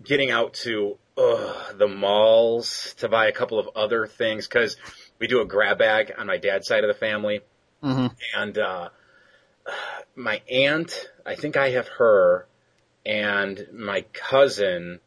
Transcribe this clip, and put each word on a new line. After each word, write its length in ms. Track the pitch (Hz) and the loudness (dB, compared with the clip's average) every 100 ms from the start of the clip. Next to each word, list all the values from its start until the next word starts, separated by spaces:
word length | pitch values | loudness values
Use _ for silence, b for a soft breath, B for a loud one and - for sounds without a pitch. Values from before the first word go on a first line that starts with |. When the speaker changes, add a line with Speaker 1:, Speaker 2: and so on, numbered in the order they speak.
Speaker 1:
getting 300 | - 143 135 | -2 0 0
out 220 | 117 113 | 0 -2
to, 440 | - 120 110 104 101 _ - | -6 -6 -4 -4 -6 _ 0
ugh, 600 | 127 - - - - 98 | 2 2 -2 -10 -10 0
the 120 | 104 | 0
malls 1040 | 98 98 104 110 113 117 117 117 - - - | 0 0 4 6 6 6 2 -4 -8 -12 -8
to 100 | 113 | 0
buy 180 | 110 110 | 2 2
a 60 | |
couple 260 | 104 123 110 | 0 -2 -2
of 80 | 92 - | -4 -2
other 320 | 107 117 110 | -2 0 -4
things, 400 | - 113 110 - | -4 -4 -4 -2
'cause 300 | 123 110 - B B B - | 0 0 -2 B B B -8
we 80 | 117 | 0
do 140 | 120 | 0
a 40 | 101 | 2
grab 320 | 98 101 101 | 2 2 4
bag 360 | 110 110 107 - | 4 4 0 -4
on 80 | 104 | -4
my 120 | 92 | -2
dad's 280 | 98 98 - | 0 -2 0
side 180 | 110 107 | 0 0
of 20 | |
the 60 | |
family. 480 | 101 110 107 104 104 - _ _ _ | 0 -2 -2 -4 -4 -8 _ _ _
Speaker 2:
Mm-hmm. 240 | 147 135 127 - 120 | -4 -2 -2 -4 -8
Speaker 1:
And, 240 | 104 107 101 | -6 -4 -2
uh, 320 | 107 180 87 - b b b b b b - B B B - - | -4 -4 -10 -16 b b b b b b -14 B B B -16 -10
my 260 | 120 107 - | -6 -6 -4
aunt, 580 | 127 139 156 170 - - _ - | 0 2 2 -4 -10 -14 _ -12
I 100 | 202 | -8
think 200 | 151 147 | -4 0
I 140 | 135 | 0
have 160 | 127 117 - | 0 -4 2
her, 480 | 117 101 90 90 - _ _ _ _ _ - | 4 6 6 4 -2 _ _ _ _ _ -6
and 640 | 107 104 101 98 98 - | -4 -2 -2 -2 -6 -14
my 300 | 110 104 98 - | -12 -6 -6 -6
cousin 880 | - - 135 139 101 101 90 87 87 | -12 0 4 4 4 -2 -2 -6 -14